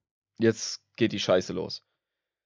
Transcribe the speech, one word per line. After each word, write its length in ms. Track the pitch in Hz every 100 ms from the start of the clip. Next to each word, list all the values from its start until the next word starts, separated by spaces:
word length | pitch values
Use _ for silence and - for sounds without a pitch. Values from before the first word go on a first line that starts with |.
| _ _ _ -
Jetzt 460 | 113 107 - - _ -
geht 160 | 110
die 80 | 101
Scheiße 320 | - 92 -
los. 320 | 87 80 - _ _ _ _ _ _